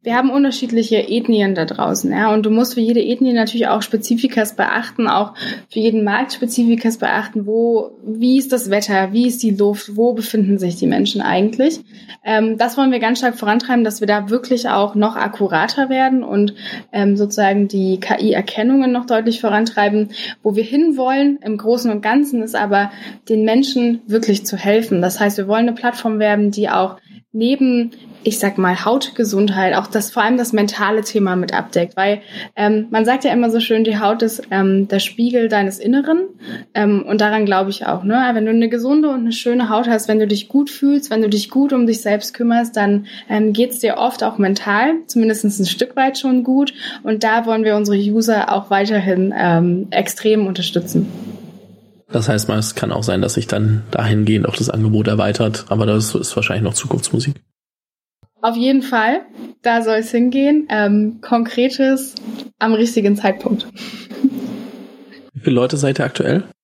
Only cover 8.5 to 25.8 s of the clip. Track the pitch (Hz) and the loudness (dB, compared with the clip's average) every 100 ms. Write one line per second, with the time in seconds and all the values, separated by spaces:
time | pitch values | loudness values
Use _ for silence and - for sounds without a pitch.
8.5 | 254 196 202 202 196 190 214 247 233 226 | -2 0 -2 2 0 2 2 0 0 -2
9.5 | 196 202 208 - 208 233 226 220 220 196 | 2 0 0 -6 0 0 0 -2 0 2
10.5 | 196 180 170 170 180 202 202 - 180 214 | 2 0 0 0 0 0 -2 0 0 0
11.5 | 226 277 320 - - - - - 220 220 | 2 0 0 -12 -20 -20 -12 -2 0 0
12.5 | 220 233 240 262 247 220 247 254 233 208 | 0 -2 2 2 2 0 0 -2 -2 0
13.5 | 220 240 240 220 208 208 208 202 240 - | 0 2 0 0 -2 0 0 0 -4 0
14.5 | 240 240 202 202 208 208 226 202 208 196 | -2 0 0 0 2 0 0 -4 -2 0
15.5 | 165 208 - 269 262 262 262 - 202 208 | 0 0 -2 0 2 2 2 0 0 0
16.5 | - - - - 208 202 202 208 208 196 | -2 -14 -14 -8 0 2 2 0 2 2
17.5 | 202 196 196 190 185 - - 214 180 202 | 2 0 0 0 -2 -2 0 2 0 -2
18.5 | - 233 269 254 247 247 226 226 226 226 | -2 2 2 2 0 0 0 0 0 0
19.5 | 208 226 - 208 208 208 - - - 214 | 0 0 0 0 2 -2 -6 -14 -4 -2
20.5 | 202 226 285 330 269 254 269 285 285 208 | 0 0 2 2 2 0 2 2 0 -4
21.5 | 214 214 240 240 208 214 262 285 240 226 | -4 0 0 0 -2 0 2 2 -2 -4
22.5 | 226 208 202 202 - - - - 220 214 | -4 0 0 0 -6 -18 -18 -2 0 2
23.5 | 233 277 254 240 233 220 220 220 202 - | 2 2 0 0 -2 -2 -2 0 -2 -2
24.5 | 196 202 214 226 185 180 185 202 202 196 | -4 2 2 2 0 0 0 -2 0 -2
25.5 | 220 233 233 | 2 0 0